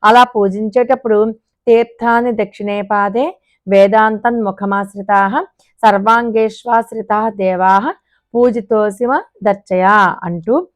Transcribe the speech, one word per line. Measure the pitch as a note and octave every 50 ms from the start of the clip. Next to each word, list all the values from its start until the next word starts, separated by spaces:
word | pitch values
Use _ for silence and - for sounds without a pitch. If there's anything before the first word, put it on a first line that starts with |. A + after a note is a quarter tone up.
| -
అలా | G#3+ A3 A#3+ B3
పూజించేటప్పుడు, | B3 A#3+ A3 G3+ G3 F#3+ G3+ G#3+ A3 G3+ B3+ B3 A#3+ C4+ A#3+ - A3+ G#3+ G#3 G#3+ A3+ A3 A3 _ _ _ _ _
"తీర్థాన్ని | - A#3 A3+ A#3 A#3 - _ A3+ A#3 A#3 A#3 A#3+ B3 A#3
దక్షిణే | G#3 G#3 G3+ _ - G#3 G3+ G3+ G#3 G3+
పాదే | G3+ G#3+ G3+ G3+ G3+ G3 A3+ C4+ E4 F#4+ _ _ _ _ _ _ -
వేదాంతం | G3 G3 G3 G3+ G3+ A3 G#3+ A3 A3 G#3 G#3+ A#3+ A#3+ A#3 A3
ముఖమాశ్రితాః | G3+ F#3+ G3 G3+ G3 G3 G3 G3+ G3 - G3+ G3 G3 G#3 G3 G3 G3 G#3 C#4+ F#4+ - _ _ _ _ _ _ -
సర్వాంగేష్వాశ్రితాః | A3 G3+ G3+ G3 G#3+ A3+ A#3 A#3+ A#3 G#3+ A3+ A3 A3 A3 - - A#3+ A#3 A3+ A3+ A3+ - A3 G#3+ G3 G#3+ G#3 G#3+ A3+
దేవాః | G#3 G3+ F#3+ F#3 F#3 F3+ F#3 F#3+ F#3+ G3 G#3+ D4 G4 _ _ _ _ _ _ _ _
పూజితోసిమ | A#3 A#3+ B3 A3+ A#3+ G#3 G3 A3+ G#3+ G#3+ G#3 G3+ G3 A#3+ A#3+ C4 D#4 A4 _ _ _ -
దర్చయా" | G#3 G3+ G3 _ _ F#3+ F#3 F#3 F#3+ G#3 G#3+ G3+ F3+ - - -
అంటూ | F3 F3 F3 E3 F3+ A#3 D4 F4+ - _